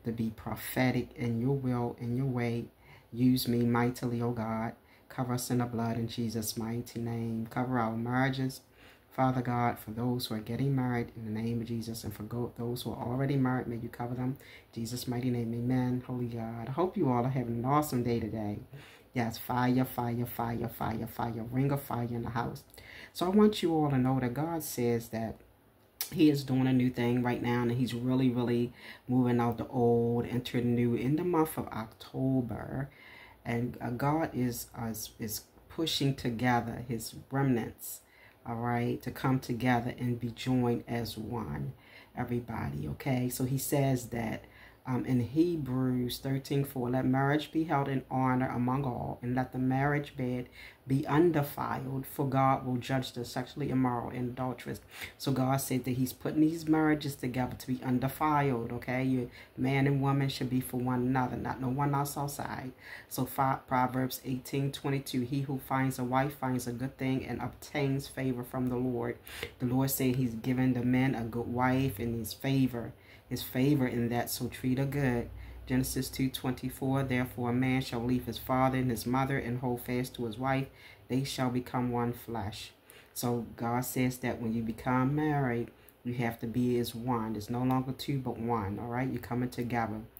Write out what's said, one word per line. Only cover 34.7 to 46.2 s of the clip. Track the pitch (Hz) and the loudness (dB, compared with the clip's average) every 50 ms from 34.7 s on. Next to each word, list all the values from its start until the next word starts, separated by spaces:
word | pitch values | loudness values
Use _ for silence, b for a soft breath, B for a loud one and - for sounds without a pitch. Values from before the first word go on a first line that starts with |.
| - - | -10 -8
uh, | 117 | -6
is, | 113 110 107 - - - - | -6 -6 -6 -10 -12 -10 -8
is | - - 104 - - - _ - - - | -6 -6 -6 -8 -10 -14 _ -20 -20 -12
pushing | - - 165 156 - - 147 139 135 | -6 -4 -2 -2 0 2 2 0 0
together | - - 131 120 107 127 123 123 120 113 117 117 - 120 - | 0 -2 -4 -2 2 2 4 4 4 2 0 -4 -6 -6 -6
his | 117 113 107 - - - - - | -6 -6 -6 -8 -12 -14 -10 -4
remnants, | - 135 139 135 127 113 113 - 92 - - - - - B B B B B B B B - | -2 0 2 4 2 2 0 -2 -8 -10 -12 -12 -12 -14 B B B B B B B B -10
all | - 117 | -8 -6
right, | 117 117 120 120 120 120 120 120 - - | -4 -2 0 0 0 0 0 -2 -2 -4
to | 131 | -8
come | 127 - - 135 131 131 | -8 -2 0 2 2 2
together | - - 127 113 120 127 127 120 113 127 - - | 0 -2 -4 0 2 4 4 4 2 -2 -4 -4
and | 127 123 120 117 | -2 -2 -2 -2
be | 123 117 | -4 -6
joined | 110 - - 131 127 127 123 120 120 117 - - | -6 -6 -2 0 2 4 4 4 2 0 -2 -4
as | 120 117 117 110 - - | -4 -4 -4 -4 -6 -8
one, | 107 104 120 117 107 - 143 147 139 135 135 B B B B B B B - - | -8 -6 -6 -6 -6 -4 -6 -6 -6 -6 -8 B B B B B B B -8 -6
everybody, | 123 113 120 120 120 - 113 107 - 139 143 147 147 147 | -4 -2 -2 -4 -4 -4 -6 -6 -4 -4 -4 -4 -6 -6
okay? | 139 - - 143 131 127 123 127 | -8 -4 0 0 2 2 2 0
So | 127 - 131 | 0 -2 0
he | 123 135 135 | 0 0 -2
says | - - - 143 139 135 135 120 117 110 | 0 0 2 2 4 4 2 0 0 -4
that, | - 120 113 110 - - - B B B B B B B _ - | -6 -4 -4 -4 -6 -6 -10 B B B B B B B _ -2
um, | 127 120 104 | -2 -2 0
in | - 131 123 | 2 2 2
Hebrews | 117 101 123 156 170 175 175 160 139 127 127 131 131 127 127 127 123 123 120 | 2 2 2 2 2 4 2 0 -2 -2 -2 0 0 2 2 0 0 -2 -4
thirteen | - | -6